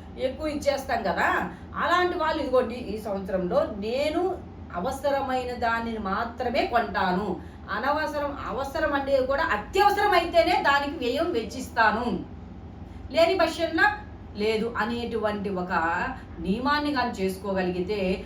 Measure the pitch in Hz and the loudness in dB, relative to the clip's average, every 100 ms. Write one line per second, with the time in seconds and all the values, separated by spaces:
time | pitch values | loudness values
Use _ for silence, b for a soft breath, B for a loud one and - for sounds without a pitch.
0 | B 233 262 262 311 285 277 269 - 233 | B -4 -4 -2 -4 -2 0 0 0 -2
1 | - 180 277 359 185 B B - 277 359 | 0 2 2 2 -2 B B -4 2 4
2 | 359 349 311 311 262 254 226 208 196 214 | 2 2 0 0 2 2 2 -2 -6 -6
3 | 226 196 196 190 180 247 330 202 214 254 | -4 -6 -2 -2 2 2 0 -2 -4 0
4 | 302 330 370 - - - - 175 226 269 | 0 0 0 -2 -10 -16 -10 -4 -4 -2
5 | 285 277 254 254 247 233 226 226 233 220 | 0 0 0 -2 -2 -2 0 0 -2 -4
6 | 190 202 240 - 247 269 370 233 214 196 | -2 -2 -2 -2 0 0 2 2 2 0
7 | 185 180 202 160 B B - 202 262 302 | 2 2 0 -4 B B -6 -2 0 0
8 | 302 294 285 285 277 - 277 311 302 277 | 0 -2 -4 -4 -6 -4 -4 0 0 0
9 | 269 269 254 277 330 - - 381 415 403 | 2 4 4 2 2 0 0 4 4 6
10 | 403 359 339 339 330 392 294 277 285 - | 4 4 4 4 6 4 4 4 2 -2
11 | 240 277 349 233 202 262 202 - 214 208 | -2 0 0 0 -4 -6 -4 4 4 4
12 | 240 180 - - - - - - B B | 0 -4 -6 -12 -14 -14 -16 -14 B B
13 | - 302 339 349 320 320 330 320 415 392 | -2 4 6 6 2 0 0 4 4 2
14 | - - - 202 214 220 233 233 226 240 | -6 -14 -10 -2 0 2 0 -2 -2 -2
15 | 233 226 208 208 196 180 180 175 165 175 | -4 -2 -2 -2 -2 -2 0 0 2 0
16 | 247 254 B - 170 214 269 294 294 262 | -2 -6 B -6 -2 0 2 2 0 0
17 | 240 190 190 185 208 190 180 180 180 208 | 0 0 -2 -2 -2 0 0 0 -2 0
18 | 185 196 | 0 0